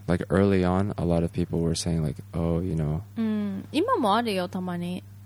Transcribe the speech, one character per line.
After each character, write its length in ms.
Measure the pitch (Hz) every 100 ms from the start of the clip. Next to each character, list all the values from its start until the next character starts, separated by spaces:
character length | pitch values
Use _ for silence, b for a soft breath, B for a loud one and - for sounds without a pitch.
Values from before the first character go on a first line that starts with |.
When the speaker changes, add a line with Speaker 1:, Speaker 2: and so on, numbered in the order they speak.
| -
Speaker 1:
Like, 160 | 87 -
early 340 | 87 101 95
on, 300 | 90 92 101 -
a 80 | 85
lot 180 | 85
of 80 | 85
people 300 | - 85 85
were 140 | 82 80
saying, 280 | 87 82
like, 180 | 76 - -
"Oh, 300 | 85 85 82
you 120 | 92 80
know." 260 | 76 78 104 226
Speaker 2:
う 40 |
ん。 460 | 220 214 202 196 -
今 260 | 269 453 480
も 180 | 220 214
あ 60 |
る 120 | 233
よ、 140 | 190 180
た 140 | 185
ま 160 | 180 175
に。 260 | 175 180 - -